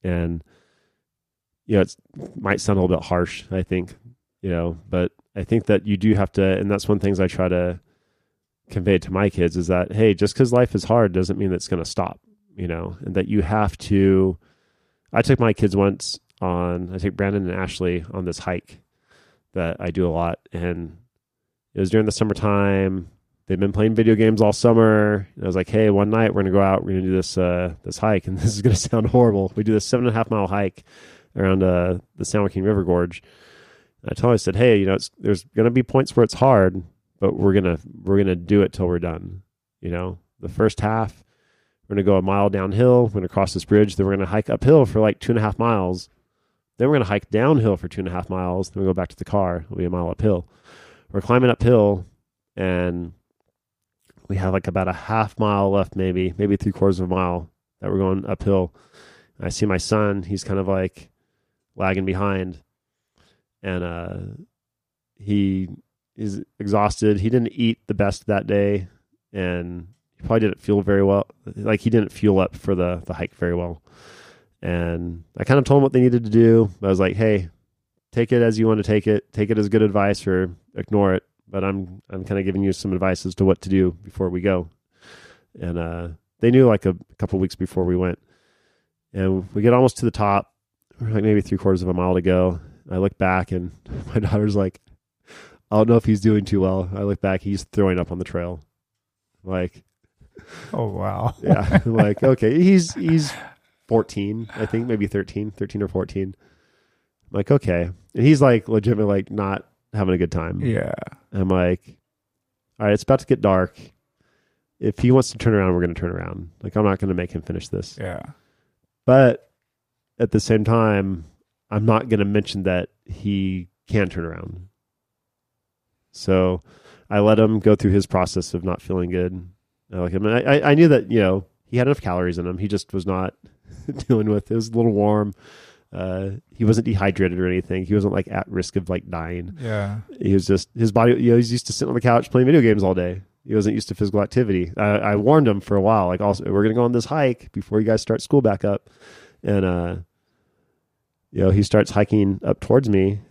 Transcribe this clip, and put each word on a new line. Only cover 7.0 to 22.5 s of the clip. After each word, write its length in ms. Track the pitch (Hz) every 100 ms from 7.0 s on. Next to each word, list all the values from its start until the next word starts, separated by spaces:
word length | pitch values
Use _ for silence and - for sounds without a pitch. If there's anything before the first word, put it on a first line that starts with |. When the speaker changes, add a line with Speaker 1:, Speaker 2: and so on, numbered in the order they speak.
Speaker 1:
the 60 | 98
things 140 | 95
I 80 | 92
try 200 | - 92
to 320 | 90 90 87 _ _ _ _ _ _ _ _ _
convey 280 | - 90 92
to 140 | 80
my 180 | 95 101
kids 260 | - 87 85
is 120 | 85
that, 240 | 90 90
hey, 220 | 104 110
just 200 | 92 101
'cause 180 | - 131
life 220 | 123 123
is 100 | 104
hard 280 | - 117 107
doesn't 260 | 90 90 95
mean 120 | 101
that 60 | 87
it's 120 | -
gonna 160 | 90
stop, 360 | 82 - 87 - _ _ _ -
you 100 | 90
know, 300 | 82 92 90
and 140 | -
that 140 | 95 90
you 140 | 104
have 340 | 82 104 104 -
to, 600 | - 101 98 95 95 90 _ _ _ _ _ _ _
I 100 | -
took 160 | 117 135
my 140 | 117
kids 240 | 104 104 95
once 420 | 98 98 - - _ _
on, 520 | 92 87 90 87 90
I 60 | 92
take 180 | 98 -
Brandon 320 | 98 101 92
and 100 | 92
Ashley 460 | 95 - 90 87 80
on 120 | 98
this 160 | 90 82
hike 400 | - 90 _ - _ _ _ _ _ _ _
that 240 | - 82 -
I 120 | 92
do 160 | 85 90
a 40 |
lot, 300 | 80 85 - _
and 440 | 90 87 82 82 85 _ _ _ _ _ _ _
it 60 | -
was 100 | 95
during 160 | 110 107
the 60 |
summertime. 960 | - 110 101 104